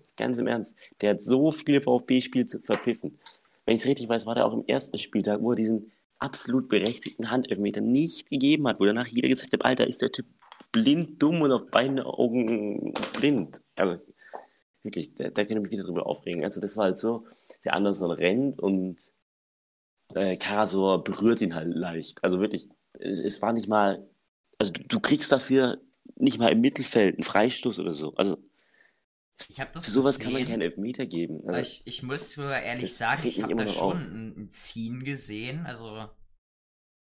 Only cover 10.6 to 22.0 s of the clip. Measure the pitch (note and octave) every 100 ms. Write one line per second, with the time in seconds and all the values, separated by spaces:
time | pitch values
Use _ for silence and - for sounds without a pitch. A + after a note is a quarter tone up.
10.6 | - A2+ A2+ D#3 D#3 - D3 E3+ C#3+ B2
11.6 | - A2+ C3+ C3+ - - B2 A#2+ A2+ A2+
12.6 | G#2 G2+ - - - - C#3 C3+ D#2+ -
13.6 | _ - F#2+ F2 - - - - - _
14.6 | _ _ G#2 - - - - - G#2 A2
15.6 | F#2+ G2+ F2+ E2+ - - - E2+ E2 F#2+
16.6 | G2+ A2 F#2+ F#2 A2 A#2 - - - -
17.6 | - - G2+ F#2+ F2 D#2+ E2+ A2 C#3 -
18.6 | G2 F#2+ F#2 F2 - _ _ _ _ _
19.6 | _ _ _ _ - - F#2+ F2+ G2 G#2
20.6 | G#2+ G2 F#2+ F2+ D#2 F#2+ G#2+ A2+ F#2 E2
21.6 | E2+ E2 F2 E2